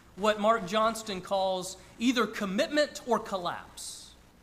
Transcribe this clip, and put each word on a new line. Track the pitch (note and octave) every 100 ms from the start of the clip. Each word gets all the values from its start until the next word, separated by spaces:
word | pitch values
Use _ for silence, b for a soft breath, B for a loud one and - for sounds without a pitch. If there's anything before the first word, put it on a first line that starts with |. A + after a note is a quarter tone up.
| B -
what | G#3+ G#3+
Mark | G#3+ A3+ F3
Johnston | G#3+ A3 A3 - F#3+
calls | - G3 F#3+ F#3 F3+ - B B
either | A#3 B3 G#3+
commitment | - G3+ G3 D#4+ D4 D4 - -
or | G#3+
collapse. | - G3 E3+ A2 F2 - - - - - - -